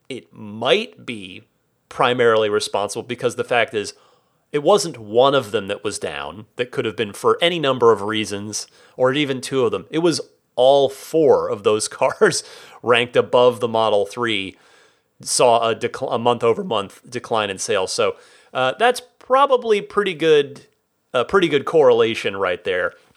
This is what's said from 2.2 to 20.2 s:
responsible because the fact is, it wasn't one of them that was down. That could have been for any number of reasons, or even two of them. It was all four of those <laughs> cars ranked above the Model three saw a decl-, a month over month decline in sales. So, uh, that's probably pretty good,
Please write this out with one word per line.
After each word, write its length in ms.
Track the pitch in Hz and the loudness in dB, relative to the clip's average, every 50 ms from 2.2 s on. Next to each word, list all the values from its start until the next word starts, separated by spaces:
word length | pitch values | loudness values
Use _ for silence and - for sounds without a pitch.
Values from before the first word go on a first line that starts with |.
| 120 117 110 110 110 104 | 4 4 4 4 2 0
responsible 540 | 104 104 104 - - 101 101 101 - 120 - | 0 -2 -2 -2 -4 -4 -4 -4 -6 -8 -8
because 320 | 117 120 120 123 120 110 | -10 -8 -4 -4 -4 -4
the 80 | 120 117 | -4 -6
fact 320 | - 131 120 110 - - | -2 -2 -2 -2 -2 -4
is, 200 | 107 101 95 - _ _ _ _ _ _ _ _ _ _ _ - | -6 -8 -8 -10 _ _ _ _ _ _ _ _ _ _ _ -8
it 100 | 147 143 | -4 0
wasn't 340 | 160 202 202 165 170 135 | 2 2 2 0 -4 -10
one 380 | 117 110 104 104 117 127 139 139 | -12 -10 -2 2 4 4 4 4
of 160 | 135 120 101 | 2 0 -2
them 160 | 107 110 98 | -4 -6 -4
that 160 | 95 101 - - | -6 -8 -6 -6
was 160 | 107 98 - | -8 -8 -8
down. 480 | - 92 78 71 71 73 78 104 107 _ _ | -8 -10 -8 -10 -10 -12 -14 -16 -18 _ _
That 160 | - 120 120 | -8 -8 -6
could 140 | - - 120 | -4 -4 -4
have 120 | 113 104 | -4 -4
been 160 | 110 113 101 98 | -4 -6 -6 -6
for 240 | - - 120 110 - 175 | -2 0 0 2 2 2
any 160 | 170 180 170 | 0 0 0
number 320 | 151 139 131 123 120 117 | 0 0 0 4 4 4
of 100 | 110 101 | 4 4
reasons, 680 | 98 104 110 110 107 92 101 98 101 107 101 - - - _ _ _ _ _ | 0 -4 -4 -4 -4 -4 -6 -10 -10 -10 -10 -10 -12 -14 _ _ _ _ _
or 160 | - 127 127 131 | -2 0 0 0
even 280 | 147 151 135 135 127 | 0 -2 -2 -4 -6
two 240 | 120 - 135 135 123 | -8 -6 -2 0 0
of 80 | 110 98 | 0 -2
them. 140 | - - - | -4 -6 -6
It 80 | 151 160 | -4 -2
was 220 | 170 175 151 123 - _ _ _ _ _ - | 0 0 0 -2 -6 _ _ _ _ _ 0
all 340 | - 127 131 139 139 139 127 | 4 4 6 6 6 4 2
four 600 | - - - - - 160 156 135 107 87 82 - | -2 -6 -10 -4 0 2 4 4 4 4 2 -2
of 140 | 120 104 98 | -4 -2 0
those 240 | 113 107 107 - - | 0 0 0 -2 -4
<laughs> 0 | |
cars 560 | - - 131 135 - - 226 190 139 - - - - - - - - - | -4 -2 -2 -2 0 2 2 2 2 0 -6 -10 -16 -20 -20 -20 -20 -6
ranked 360 | - 113 123 135 123 120 - | 0 2 2 2 2 0 0
above 440 | 131 110 98 - 123 123 123 117 110 | 0 0 2 4 4 4 4 4 2
the 80 | 123 117 | -2 -2
Model 380 | 113 113 110 110 104 101 101 | 0 0 2 2 2 2 0
three 500 | 98 - 123 120 113 110 98 95 92 - _ _ _ _ _ _ _ _ _ _ _ _ - | -2 -4 -6 -4 -2 -2 -4 -6 -8 -12 _ _ _ _ _ _ _ _ _ _ _ _ -16
saw 480 | - - - - 143 123 113 117 117 113 | -10 -4 0 2 4 4 4 4 2 0
a 60 | 113 | -2
decl-, 400 | 107 120 113 - - 131 135 139 | -2 -4 -8 -6 -6 -6 -4 -4
a 40 | 117 | -2
month 240 | 117 120 120 113 120 | 0 0 0 2 2
over 220 | 117 110 98 98 | 0 0 0 -2
month 380 | 92 113 104 98 92 - - _ - | -4 -2 -4 -4 -6 -10 -20 _ -14
decline 400 | 120 120 - - 123 110 107 101 | -12 -12 -8 -4 -4 -2 -2 -2
in 80 | 95 92 | -4 -6
sales. 340 | - - 107 98 92 92 - | -4 -4 -2 -2 -2 -2 -2
So, 240 | - 110 98 - - - - _ _ _ _ - | -2 -2 -2 -2 -6 -12 -20 _ _ _ _ -6
uh, 200 | 131 127 127 131 - | -4 -2 -2 -2 0
that's 240 | 220 247 247 - - _ _ _ | 0 0 0 -2 -6 _ _ _
probably 600 | _ - 254 269 277 269 269 240 214 226 214 202 | _ 0 2 2 2 2 0 0 0 0 0 0
pretty 340 | 196 202 - 202 208 196 180 | -2 -4 -4 -2 -2 -2 -2
good, 520 | 143 | 0